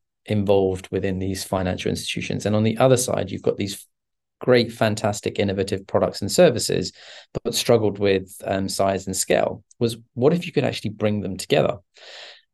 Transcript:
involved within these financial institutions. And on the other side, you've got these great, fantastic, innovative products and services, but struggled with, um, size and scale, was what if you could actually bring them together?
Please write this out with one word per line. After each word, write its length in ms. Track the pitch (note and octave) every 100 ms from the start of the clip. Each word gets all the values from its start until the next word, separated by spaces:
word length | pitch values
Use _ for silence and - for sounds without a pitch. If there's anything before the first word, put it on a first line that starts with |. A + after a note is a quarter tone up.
| _ _
involved 640 | - G#2 G2+ G2 F#2+ F#2 -
within 280 | F#2+ F#2+ F#2
these 260 | F#2+ F#2
financial 460 | - F#2+ F#2 - G2+
institutions. 560 | - - - - G2+ G#2
And 100 | G#2+
on 60 |
the 160 | A2 A2
other 180 | C3 B2+
side, 340 | - - -
you've 120 | -
got 160 | - -
these 280 | G2+ - - _ _ _ _ -
great, 300 | - B2 A2+
fantastic, 680 | - A2 G#2 G#2 G#2 - -
innovative 440 | G2+ G2 F#2+ G2 -
products 320 | G2 F#2+ -
and 100 | G2+
services, 600 | - F3 A2 - F2+ F2+ - - - - -
but 140 | - -
struggled 420 | - A#2 G#2 G2
with, 420 | G2+ G2 F#2+ -
um, 240 | - G2 F#2+
size 400 | - G2 F#2+ F#2+
and 80 | F#2
scale, 480 | - - - - - -
was 160 | A#2 A#2 -
what 180 | A#2+ C3+
if 140 | F3 F3
you 60 |
could 100 | C#3+
actually 280 | A#2+ - A2
bring 320 | G#2 G#2+ G#2+
them 140 | F#2+ F#2+
together? 420 | - D3 - - _ _ - - - - _